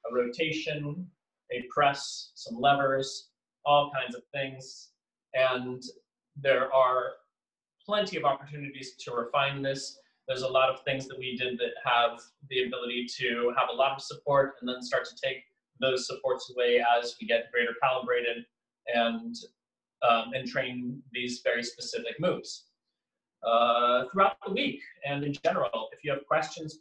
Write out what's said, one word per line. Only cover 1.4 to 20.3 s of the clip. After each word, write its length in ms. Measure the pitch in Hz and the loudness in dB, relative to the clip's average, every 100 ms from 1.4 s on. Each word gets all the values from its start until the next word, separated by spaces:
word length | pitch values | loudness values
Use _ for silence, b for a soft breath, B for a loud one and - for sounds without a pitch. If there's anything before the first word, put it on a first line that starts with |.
| _ | _
a 120 | 123 - | -8 -4
press, 600 | - 143 139 - - - - | 2 2 2 -6 -10 -14 -16
some 240 | - 117 | -12 0
levers, 680 | 139 139 139 135 135 - - _ _ _ 147 | 4 4 4 0 -2 -8 -16 _ _ _ 4
all 260 | 147 143 | 4 4
kinds 240 | 135 127 120 | -2 -6 -10
of 80 | - | -10
things. 560 | 139 135 131 - - - _ _ _ _ 131 | -6 -6 -8 -16 -18 -20 _ _ _ _ 2
And 460 | 131 127 123 127 - - _ _ _ - | 2 2 -4 -8 -12 -18 _ _ _ -4
there 380 | 139 127 131 | 2 2 4
are 380 | 131 127 127 123 - _ _ _ _ _ _ - | 6 6 4 0 -8 _ _ _ _ _ _ -2
plenty 320 | 208 190 170 | 0 0 2
of 80 | 143 | 2
opportunities 680 | 135 143 147 139 139 127 - - | 0 -4 -10 -10 -10 -14 -12 -6
to 60 | |
refine 500 | 120 117 143 139 139 | -4 0 2 0 0
this. 380 | 135 135 - - b b - | -2 -4 -6 -14 b b -6
There's 140 | 127 | -4
a 40 | 131 | 2
lot 220 | 127 135 | 4 4
of 120 | 135 | 2
things 240 | - 135 131 | -2 -4 -4
that 100 | 127 | -8
we 160 | 127 120 | -8 -4
did 200 | 127 117 | -4 -2
that 140 | 117 - | -4 -2
have 360 | 131 120 120 117 - _ 131 | 2 4 4 0 -14 _ -6
the 140 | 127 | -2
ability 440 | 123 123 120 120 120 - | -2 -2 -4 -4 -6 -4
to 340 | 123 117 120 123 | -2 0 0 2
have 120 | 120 | 0
a 40 | 117 | 2
lot 160 | 135 | 0
of 80 | - | 0
support 540 | - - - 139 139 - | -8 -10 2 4 4 0
and 100 | 123 | -8
then 120 | 123 | -6
start 240 | - 135 - | -2 -2 -4
to 100 | - | -6
take 200 | 135 - - _ _ _ | -6 -6 -12 _ _ _
those 280 | 131 127 - | 0 0 -2
supports 440 | - 131 127 - 123 | -6 -2 -2 -4 0
away 260 | 120 120 120 120 | 4 6 6 4
as 180 | 120 - | 2 -8
we 80 | 110 | 0
get 240 | 113 113 | 0 2
greater 220 | 120 120 113 | 0 0 2
calibrated 640 | 135 127 120 123 120 117 120 _ _ _ - | 0 2 0 0 0 -4 -10 _ _ _ -2
and, 420 | 120 117 113 233 117 - _ _ _ _ _ 127 | 2 2 0 -8 -12 -14 _ _ _ _ _ 4
um, 240 | 117 113 | 4 2